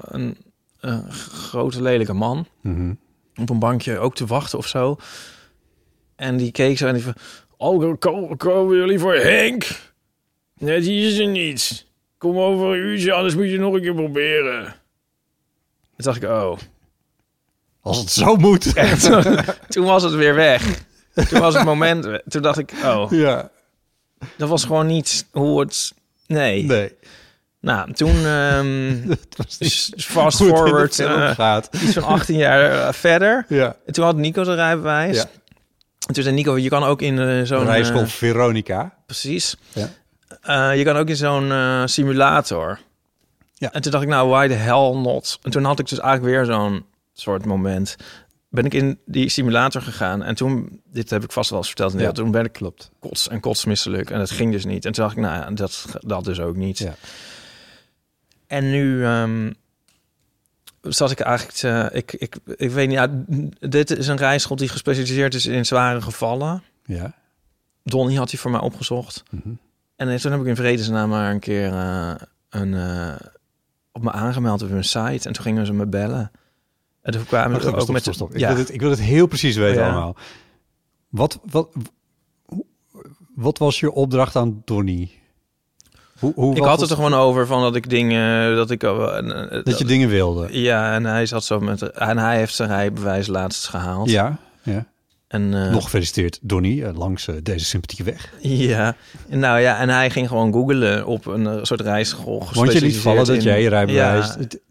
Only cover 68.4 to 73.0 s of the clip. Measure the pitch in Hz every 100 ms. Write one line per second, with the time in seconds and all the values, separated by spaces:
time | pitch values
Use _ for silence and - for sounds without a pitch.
68.4 | 123 120 - - - 123 117 - - 80
69.4 | 104 117 _ _ _ - 131 123 147 143
70.4 | 127 117 123 120 110 110 107 107 101 101
71.4 | 104 101 98 92 92 92 85 80 - _
72.4 | _ 104 98 95 90 90